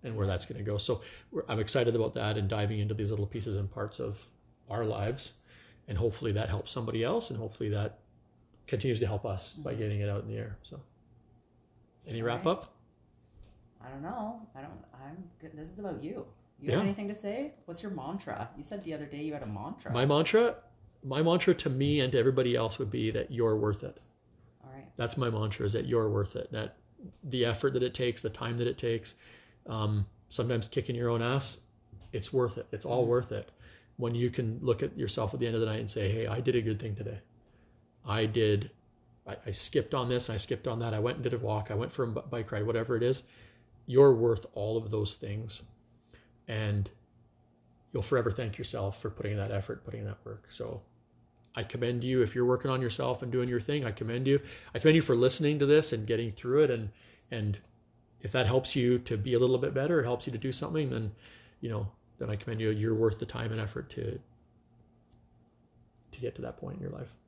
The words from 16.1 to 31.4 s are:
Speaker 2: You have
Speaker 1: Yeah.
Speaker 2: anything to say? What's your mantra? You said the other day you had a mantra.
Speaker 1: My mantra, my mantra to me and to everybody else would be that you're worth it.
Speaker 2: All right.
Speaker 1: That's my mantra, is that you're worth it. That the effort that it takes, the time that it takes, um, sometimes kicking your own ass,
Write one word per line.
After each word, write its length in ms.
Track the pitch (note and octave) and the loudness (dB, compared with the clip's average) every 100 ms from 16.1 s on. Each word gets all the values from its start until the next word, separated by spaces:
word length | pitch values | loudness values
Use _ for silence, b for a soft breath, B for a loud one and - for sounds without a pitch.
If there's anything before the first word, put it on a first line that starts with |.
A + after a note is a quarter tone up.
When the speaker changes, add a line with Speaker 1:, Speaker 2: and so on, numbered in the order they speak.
| G3 - - _ _ | -10 -12 -18 _ _
Speaker 2:
You 100 | C#3 | 0
have 80 | D3 | 2
Speaker 1:
Yeah. 40 | |
Speaker 2:
anything 240 | G3 G3+ G3+ | 2 0 -6
to 60 | |
say? 400 | G#3 G3+ A3+ D4 - - | -6 -6 -4 -6 -10 -14
What's 160 | E3+ | -10
your 100 | G#3 | -8
mantra? 560 | F#3+ C3 F#3+ - - A2+ - | -8 -6 -8 -8 -8 -8 -12
You 80 | |
said 180 | C#3+ G#3 | -12 -10
the 100 | F3+ | -8
other 120 | D3+ D3 | -8 -8
day 160 | D3 | -8
you 100 | D#3 | -6
had 100 | D3 | -6
a 40 | A#2+ | -6
mantra. 460 | G#2 B2 G#3+ - | -8 -8 -10 -2
Speaker 1:
My 140 | A#2+ C3+ | 2 6
mantra, 500 | D3 D#3+ A3 A#3 - - - - _ | 6 6 6 4 0 -14 -20 -20 _
my 180 | C3+ C3+ | -4 2
mantra 320 | E3 F3 - | 4 6 6
to 160 | F3 - | 4 2
me 300 | C3 C#3 D3 | 2 4 4
and 100 | B2+ | 4
to 60 | B2 | 6
everybody 380 | B2 C3 B2 A#2+ | 6 6 4 4
else 220 | A#2 - | 2 0
would 120 | A#2+ | -4
be 200 | B2 A2 | 0 0
that 200 | A2 A#2 | 0 -2
you're 260 | A#2 A2+ A2 | 2 4 4
worth 280 | G#2+ G#2 | 2 0
it. 160 | C3+ - - _ _ _ - _ | -4 -12 -20 _ _ _ -20 _
Speaker 2:
All 60 | C3+ | -20
right. 140 | C3+ C3 - | -18 -18 -6
Speaker 1:
That's 200 | A#2 - | -4 0
my 140 | B2 | 0
mantra, 360 | A2 G#2+ G2+ G2+ | 0 -2 0 0
is 60 | |
that 120 | A2 - | 0 2
you're 220 | A#2+ A2 | 2 4
worth 240 | G#2 G2 - | 2 0 -4
it. 140 | - | -6
That 240 | A2 A2 - _ _ G#3 - | -6 -6 -10 _ _ -20 -16
the 200 | D3+ B2 | -6 0
effort 300 | A#2 G#2+ C#3+ | 2 2 0
that 80 | B2+ | 2
it 120 | B2+ | 0
takes, 280 | - B2 A#2 | 0 -2 -2
the 80 | A2+ | -6
time 260 | - A#2 A#2+ | -6 -4 -2
that 80 | A#2+ | -2
it 120 | - | -2
takes, 360 | A#2+ A2+ A2 - B B B B - | -2 -2 -4 -14 B B B B -8
um, 400 | A2 G#2+ G#2+ G2 - _ | -2 0 0 -2 -6 _
sometimes 380 | - A#2+ A#2 - | -4 0 0 0
kicking 300 | - - A#2+ | -4 -4 -2
your 140 | A#2+ | 0
own 120 | A#2 | 0
ass, 360 | A#2 C3+ | 2 0